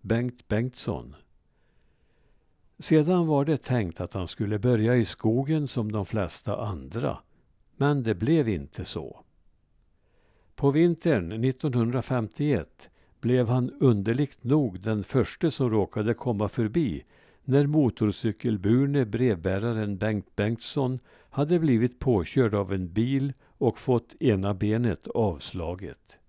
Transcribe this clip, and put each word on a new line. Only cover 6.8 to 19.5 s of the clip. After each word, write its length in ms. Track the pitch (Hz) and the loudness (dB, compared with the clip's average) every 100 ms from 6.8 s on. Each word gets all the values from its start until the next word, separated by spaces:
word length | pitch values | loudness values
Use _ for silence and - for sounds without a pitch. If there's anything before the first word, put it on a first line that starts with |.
| 67 92 143 - _ _ _ _ _ _ | -8 -6 -6 -6 _ _ _ _ _ _
men 260 | 143 147 | 0 0
det 120 | 113 | 0
blev 340 | 95 110 165 120 | -2 2 2 2
inte 360 | 90 69 - | -2 -4 -10
så. 400 | 76 - 71 - _ _ _ _ _ _ _ _ _ _ _ _ _ | -8 -8 -10 -14 _ _ _ _ _ _ _ _ _ _ _ _ _
På 160 | - 139 | -2 0
vintern 580 | 143 175 165 175 131 85 | 4 2 2 2 0 0
nittonhundrafemtioett 1600 | 110 127 131 151 123 117 127 123 127 110 - 147 120 - _ - _ _ _ | -2 -2 -2 -2 0 0 -2 -2 -4 -4 -4 0 0 -2 _ -20 _ _ _
blev 280 | 117 123 117 | 0 2 2
han 220 | 127 123 - | 0 0 2
underligt 640 | 139 107 98 120 143 - | 4 4 2 0 -2 -4
nog 360 | 117 151 131 92 | 0 2 2 -4
den 240 | 101 107 | -4 -4
förste 460 | 95 135 113 - 170 | 0 0 0 0 -4
som 200 | - 127 | 0 0
råkade 440 | 110 92 - 107 | 2 0 -2 -2
komma 340 | 113 - 107 104 | -2 -2 -2 -2
förbi 560 | - 110 127 143 73 - _ _ _ - | 0 0 0 -2 -4 -10 _ _ _ 0
när 180 | 135 143 | 2 4
motorcykelburne 1400 | 156 135 - 107 98 117 101 123 107 95 123 139 143 | 4 2 2 0 0 -4 -2 -2 -2 2 2 2 0
brevbäraren 920 | 117 113 123 92 90 | -2 0 0 0 0